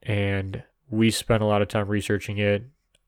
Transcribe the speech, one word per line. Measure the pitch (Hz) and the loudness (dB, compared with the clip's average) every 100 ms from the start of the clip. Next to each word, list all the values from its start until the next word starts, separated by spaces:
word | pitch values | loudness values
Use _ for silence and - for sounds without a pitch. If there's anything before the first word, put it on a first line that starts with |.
and | - 104 101 98 95 101 - _ - | -4 -2 0 -2 -4 -10 -14 _ -4
we | 110 113 | 2 4
spent | - - 110 | 2 0 2
a | 107 | 4
lot | 104 | 2
of | 101 | 2
time | 110 98 | -2 0
researching | 104 - 104 - 101 | -2 0 -4 -4 -2
it. | 101 101 123 _ _ _ | 0 0 -4 _ _ _